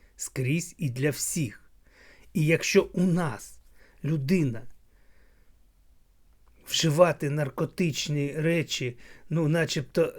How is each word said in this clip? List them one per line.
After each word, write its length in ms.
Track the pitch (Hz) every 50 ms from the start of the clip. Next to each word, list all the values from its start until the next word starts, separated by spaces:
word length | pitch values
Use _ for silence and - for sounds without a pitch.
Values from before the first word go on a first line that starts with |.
| - _ _ -
скрізь 540 | - - - 135 127 123 151 170 165 - - -
і 120 | 175 135
для 200 | 117 127 139 151
всіх. 500 | 127 - - - - 175 143 104 - - - - - - _ - _ - - - - - - - -
І 120 | - 151
якщо 360 | 151 165 156 - - - 190 - -
у 100 | - -
нас 560 | 180 190 165 185 170 143 107 - - - - - - - - - - - - - -
людина 580 | 143 160 156 135 135 190 185 151 131 113 110 - - - - - - _ - - - - - - - _ - - - - _ - - _ _ _ - - - _ _ _ _ - - - _ - - _ - - -
вживати 640 | - - - 165 143 160 180 165 151 - 156 143
наркотичні 1000 | 143 151 147 131 - - 160 151 - - 180 165 135 - - - 147 147 143 143
речі, 680 | 143 160 151 165 170 165 151 - - - 135 123 123 - - - - - - -
ну, 180 | 156 170 160 147
начебто 640 | 160 170 160 - - 160 127 - - 175 165 143 -